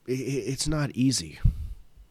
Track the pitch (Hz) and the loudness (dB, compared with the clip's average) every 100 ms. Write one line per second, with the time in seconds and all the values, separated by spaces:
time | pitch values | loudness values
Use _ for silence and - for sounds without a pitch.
0 | - 131 120 139 104 135 147 151 139 - | -4 -4 -2 -2 -2 -2 0 0 0 2
1 | 131 123 80 - - - - - - - | 4 2 -2 2 2 2 -4 -10 -16 -20
2 | - | -20